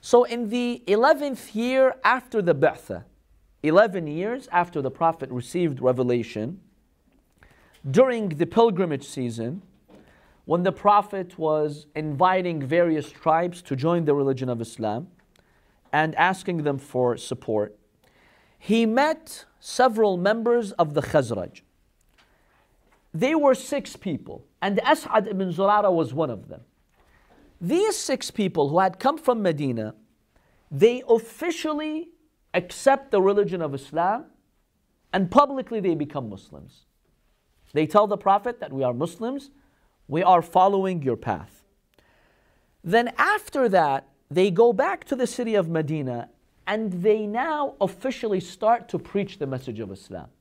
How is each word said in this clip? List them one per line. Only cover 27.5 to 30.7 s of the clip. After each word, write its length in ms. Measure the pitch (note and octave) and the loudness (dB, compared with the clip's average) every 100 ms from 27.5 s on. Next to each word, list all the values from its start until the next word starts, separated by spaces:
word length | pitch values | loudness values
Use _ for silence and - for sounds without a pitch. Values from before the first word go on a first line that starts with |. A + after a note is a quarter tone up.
| _ | _
These 380 | E3+ D#4+ G#4+ F#4 | -2 0 0 -2
six 320 | - C4+ - | -4 -4 -6
people 400 | - F#3 - C#3 | -4 -2 0 0
who 80 | E3 | 2
had 220 | F#3+ - | 0 0
come 180 | C4 D#4 | -2 0
from 240 | - A#3 | 0 0
Medina, 540 | F#3+ D3+ C#3 A#2 G#2+ - _ _ _ _ _ _ | 0 0 -2 -4 -6 -12 _ _ _ _ _ _
they 320 | _ | _